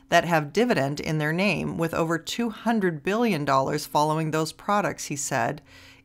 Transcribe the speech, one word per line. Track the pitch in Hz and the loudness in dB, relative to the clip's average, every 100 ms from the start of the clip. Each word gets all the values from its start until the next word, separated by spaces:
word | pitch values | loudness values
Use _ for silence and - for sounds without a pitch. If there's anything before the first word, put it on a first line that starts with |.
| _ | _
that | 170 165 | 2 4
have | 160 147 | 0 2
dividend | 196 247 185 139 147 | 0 2 2 0 -2
in | - 156 | -2 -2
their | 151 | 0
name, | 165 202 151 151 - | 0 0 0 -2 -2
with | 165 | -2
over | - 160 165 | 0 0 -2
two | - - 240 | -4 -4 -4
hundred | - 226 226 185 151 | -2 -2 2 0 0
billion | 180 214 240 156 143 | -2 0 2 0 2
dollars | 135 143 151 - | 2 2 -2 -2
following | 151 151 156 160 | 0 2 0 0
those | 156 156 | 0 -2
products, | - - 208 160 151 - | -4 0 0 0 -4 -8
he | 139 | -8
said | - 131 120 147 - - - - | -2 0 0 -4 -12 -20 -20 -18